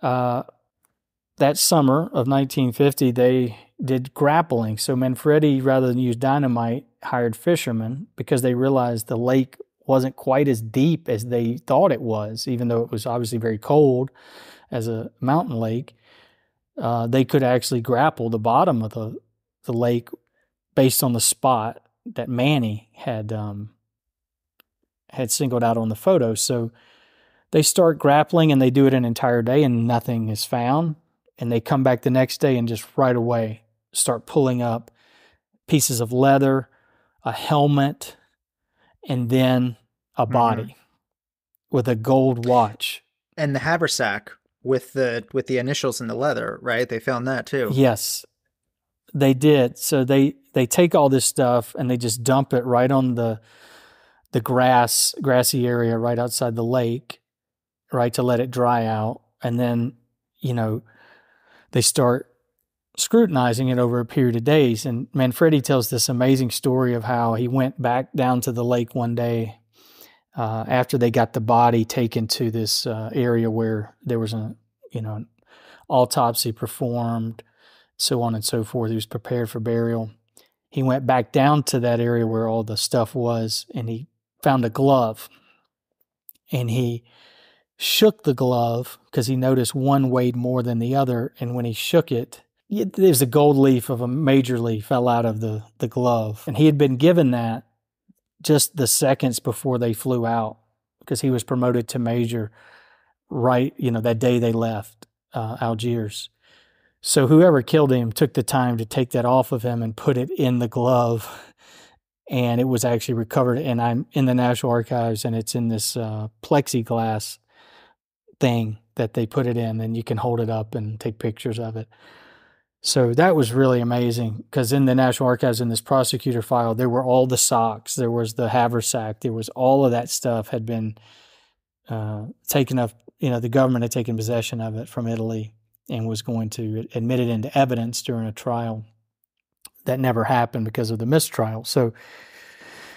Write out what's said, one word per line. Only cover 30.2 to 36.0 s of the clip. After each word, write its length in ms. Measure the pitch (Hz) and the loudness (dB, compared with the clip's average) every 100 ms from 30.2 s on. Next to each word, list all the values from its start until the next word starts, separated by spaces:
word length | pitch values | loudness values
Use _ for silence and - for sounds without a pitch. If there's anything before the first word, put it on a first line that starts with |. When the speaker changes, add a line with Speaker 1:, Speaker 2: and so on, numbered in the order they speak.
| 110 | -4
Speaker 1:
is 160 | 107 | -6
found. 520 | - 123 120 151 170 151 _ _ _ - | -4 -2 0 0 -2 -6 _ _ _ -8
And 120 | 120 | -2
they 100 | 117 | -2
come 220 | - 143 | 0 2
back 200 | 120 104 | 2 2
the 80 | 131 | 2
next 280 | 131 131 - | 2 2 0
day 180 | 143 123 | 0 2
and 80 | 117 | -2
just 160 | 110 - - | -6 -6 0
right 180 | 131 123 | 2 2
away 460 | 117 120 110 110 _ _ _ | 0 -2 -2 -8 _ _ _
start 340 | - - 117 - | -4 -2 -2 -2
pulling 340 | 156 131 123 | 0 0 0
up 300 | 120 117 - _ _ _ _ _ _ _ - | -2 -4 -8 _ _ _ _ _ _ _ 0
pieces 340 | 151 - 117 | 0 2 -2